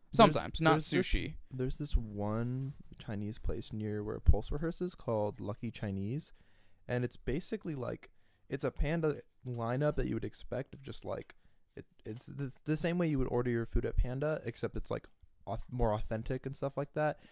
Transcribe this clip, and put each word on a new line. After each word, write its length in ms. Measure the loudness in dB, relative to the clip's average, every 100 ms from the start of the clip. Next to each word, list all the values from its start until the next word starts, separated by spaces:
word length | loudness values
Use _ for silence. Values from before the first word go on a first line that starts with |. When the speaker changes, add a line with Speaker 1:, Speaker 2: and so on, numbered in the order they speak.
| 2 8
Speaker 1:
Sometimes, 440 | 8 8 -2 2
not 100 | 4
Speaker 2:
there's 180 | 4 4
this 180 | 2 2
Speaker 1:
sushi. 260 | 2 0 -8 -10
Speaker 2:
there's 260 | -4 -4 -4
this 180 | 0 0
one 800 | 0 -2 -2 -2 -2 -4 -6 -10 -16 -14
Chinese 400 | -8 -6 -6 -2
place 340 | -2 -2 -4
near 300 | -6 -4 -4
where 160 | -4 4
Pulse 320 | 8 8 4
rehearses 440 | -2 -2 -4 -6 -6
called 440 | -2 0 0 -2
Lucky 320 | -8 -6 -8
Chinese, 600 | -6 -4 -4 -2 -4 -6 -14 -20 -20 -20 -16 -4
and 160 | -2
it's 140 | -2 -4
basically, 580 | -4 -4 -4 -6 -6 -6
like, 340 | -4 -6 -10 -20 -20 _ -8
it's 140 | -4
a 80 | -2
panda 460 | 0 2 2 2 0 -6 _ -8
lineup 480 | -4 0 2 2 2
that 120 | 0
you 80 | -2
would 100 | -4
expect 480 | -8 -6 -6 -6
of 80 | -12
just, 220 | -12 -10 -6
like, 300 | -8 -8 -18 -20 -20 _ -16
it, 100 | -16 -14 -12
it's 220 | -10 -10
the, 240 | -6 -6 -4 -2
the 120 | 0
same 200 | 2 2
way 100 | 2
you 100 | 2
would 80 | 2
order 200 | 2 2
your 140 | 0 2
food 200 | 2 4
at 120 | 4
Panda, 440 | 4 2 -2 -2 -4
except 300 | -4 -4 -2
it's, 120 | -2
like, 160 | -4 -6 -18 -20 -16 -6
auth-, 160 | -6 -4
more 220 | 2 4
authentic 520 | 4 2 -2 -2 -2 -4
and 100 | -4
stuff 220 | -4 -2
like 160 | -4
that. 260 | 0 0 -2 -6